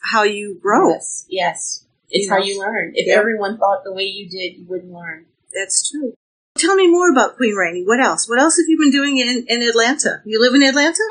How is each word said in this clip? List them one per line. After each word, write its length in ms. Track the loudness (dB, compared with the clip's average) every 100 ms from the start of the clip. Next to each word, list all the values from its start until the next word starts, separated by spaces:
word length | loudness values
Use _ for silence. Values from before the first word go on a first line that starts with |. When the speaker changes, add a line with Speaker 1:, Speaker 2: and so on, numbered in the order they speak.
Speaker 1:
how 180 | -2 0
you 380 | 2 0 -8 -6
grow. 300 | 0 2 2
Speaker 2:
Yes. 340 | 0 -6 -14 -8
Yes. 580 | -4 -4 -4 -10 -12 _ _ _
It's 140 | -4 -2
Speaker 1:
You 40 |
Speaker 2:
how 60 | -2
Speaker 1:
know? 80 | -2
Speaker 2:
you 140 | -4
learn. 320 | -6 -6 -6
If 140 | -4 0
Speaker 1:
Yeah. 80 | 2
Speaker 2:
everyone 420 | 2 -2 -4 -2
thought 260 | 0 0
the 80 | -4
way 120 | -6
you 260 | -6 -8 -12
did, 280 | -10 -10 -12
you 60 | -12
wouldn't 260 | -12 -12
learn. 320 | -16 -16 -16 _ _ _
Speaker 1:
That's 380 | -10 -4 -2 -4
true. 240 | -6 -8 -10 _ _ _ -2
Tell 160 | 2 4
me 120 | 4
more 220 | 4 4
about 280 | 4 2 0
Queen 180 | -2 0
Rainey. 260 | -2 -2
What 160 | 0 2
else? 300 | 2 0 0
What 80 | 2
else 180 | 2 2
have 100 | 2
you 100 | 2
been 140 | 4
doing 260 | 2 0 0
in, 280 | 0 -2 -2
in 160 | -2 0
Atlanta? 540 | 2 2 0 -2 -6 -4
You 140 | 2
live 140 | 4
in 80 | 6
Atlanta? 400 | 4 4 2 0 -2